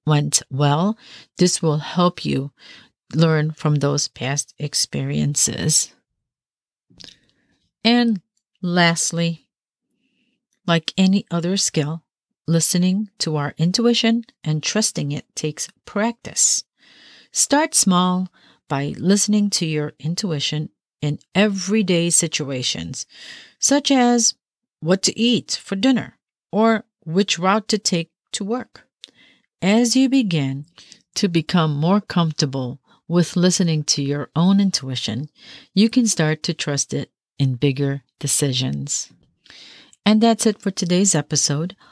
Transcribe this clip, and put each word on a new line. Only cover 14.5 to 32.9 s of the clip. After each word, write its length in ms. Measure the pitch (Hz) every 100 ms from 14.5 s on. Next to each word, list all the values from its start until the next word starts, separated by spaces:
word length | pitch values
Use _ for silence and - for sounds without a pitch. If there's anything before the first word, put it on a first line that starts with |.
| 156
trusting 500 | - 208 220 - 143
it 140 | 147 -
takes 340 | - 156 151 - _
practice. 800 | - 208 226 233 - - - - - _ _ - - - _ -
Start 380 | - 285 320
small 580 | - 196 180 180 180 185 _ _ _ -
by 280 | 139 143 -
listening 540 | 175 202 - 214 208
to 160 | - 165
your 260 | 151 147 -
intuition 720 | 151 175 190 147 - 151 156 _ _ -
in 160 | 147 139 _
everyday 760 | 190 214 196 180 220 190 175 170
situations, 960 | - 165 - 139 131 123 - 85 135 - - - - - -
such 320 | - 285 285
as 420 | 269 240 240 226 - _ _ _ -
what 220 | 156 190
to 160 | - -
eat 400 | 233 214 - -
for 140 | - 196
dinner 400 | 254 233 - - _ _ _
or 340 | 196 226 220 - _
which 340 | - 170 202 -
route 300 | 185 220 -
to 80 | 208
take 340 | - 170 165 _ _
to 100 | -
work. 460 | 196 247 - - _ _ - _ _ _ _ -
As 340 | 175 220 240
you 140 | 254 269
begin 560 | 269 214 160 135 135 151 _ - - _
to 140 | - 196
become 480 | 170 - 185 160 143
more 240 | 160 202
comfortable 800 | - 175 165 147 143 135 127 135 _